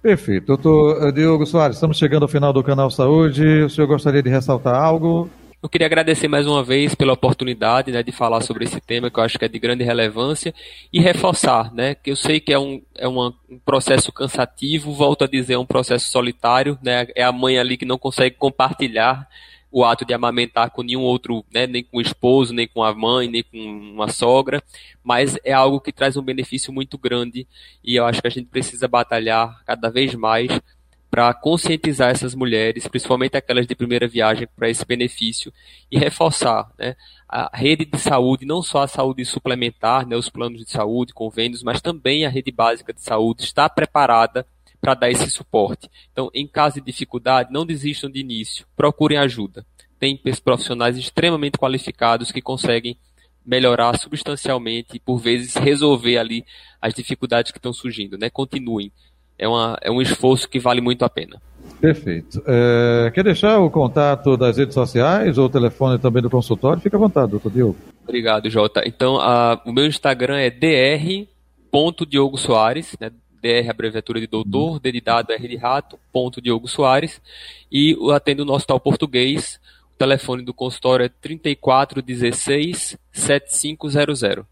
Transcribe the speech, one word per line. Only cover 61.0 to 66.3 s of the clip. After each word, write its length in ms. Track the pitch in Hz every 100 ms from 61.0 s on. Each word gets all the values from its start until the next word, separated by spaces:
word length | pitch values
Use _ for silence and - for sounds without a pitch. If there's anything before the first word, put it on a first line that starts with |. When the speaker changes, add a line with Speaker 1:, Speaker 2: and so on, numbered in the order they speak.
Speaker 2:
a 60 | 123
pena. 320 | - - - - - - -
Speaker 1:
Perfeito. 600 | 156 151 - 82 - -
É, 640 | - 120 120 120 120 117 117
quer 80 | 175
deixar 360 | 196 165 208 220
o 100 | 165
contato 680 | 160 127 151 147 139 143 127
das 200 | 123 113
redes 180 | 139
sociais 640 | 135 120 117 139 196 214 131
ou 80 | 131
o 20 |
telefone 480 | 135 120 - 131 123
também 240 | 127 120
do 80 |
consultório? 520 | 120